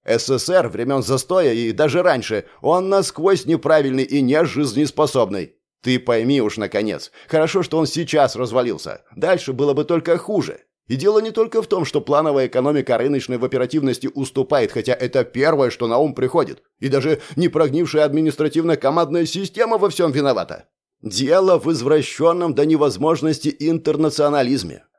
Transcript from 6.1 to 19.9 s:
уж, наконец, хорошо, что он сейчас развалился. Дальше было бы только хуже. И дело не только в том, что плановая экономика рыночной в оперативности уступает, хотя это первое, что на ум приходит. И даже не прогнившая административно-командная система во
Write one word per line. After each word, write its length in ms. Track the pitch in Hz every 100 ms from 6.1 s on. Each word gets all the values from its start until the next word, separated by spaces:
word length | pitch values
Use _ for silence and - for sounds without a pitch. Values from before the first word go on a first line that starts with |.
| 117 120 143
уж, 160 | 107 110
наконец, 560 | 101 104 107 78 - - -
хорошо, 340 | 156 160 196
что 160 | 160 160
он 80 | 151
сейчас 480 | - 123 156 139
развалился. 680 | 110 123 120 123 82 76 52 _
Дальше 380 | - 165 180 -
было 220 | 127 143
бы 100 | 139
только 320 | 151 170 165 165
хуже. 440 | - 208 110 - _ _ -
И 100 | 131
дело 220 | 185 214
не 120 | 220
только 300 | 220 226 226
в 60 | 220
том, 180 | 185
что 160 | 147 151
плановая 460 | - 147 160 139 127
экономика 500 | 131 135 147 127 117
рыночной 400 | 131 139 117 127
в 80 |
оперативности 640 | 123 131 127 156 139 127 135
уступает, 580 | 139 131 139 127 147 110
хотя 220 | 120 107
это 280 | 120 123 135
первое, 440 | 113 120 147 151 127
что 180 | - 113
на 120 | 120
ум 160 | 151
приходит. 480 | - 127 170 104 - _ -
И 80 | 135
даже 320 | 139 143 151 - -
не 120 | 170
прогнившая 560 | 156 151 147 170 151
административно-командная 1200 | 151 147 156 147 151 151 165 156 135 160 160 170 165
система 500 | 190 196 - 226 220
во 140 | 196